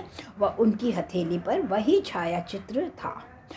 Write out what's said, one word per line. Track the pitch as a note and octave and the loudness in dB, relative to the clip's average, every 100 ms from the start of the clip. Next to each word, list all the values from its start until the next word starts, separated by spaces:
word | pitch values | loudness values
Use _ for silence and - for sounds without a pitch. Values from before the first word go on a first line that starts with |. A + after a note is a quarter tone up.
| - - - - | -2 -14 -16 0
व | G3+ | 0
उनकी | - A3+ G#3 A#3+ | 4 4 4 0
हथेली | F3+ - F3+ E3 F3 | 0 -2 -2 0 0
पर | B3 F#4+ | 0 0
वही | C4 G3+ G#3+ G4 | 2 2 4 4
छायाचित्र | - F#3 E3+ F3 - G3 - A#3+ F4 | 2 -2 -2 -2 -4 -10 -4 -2 -2
था। | - - - - - - | -6 -10 -10 -14 -20 -18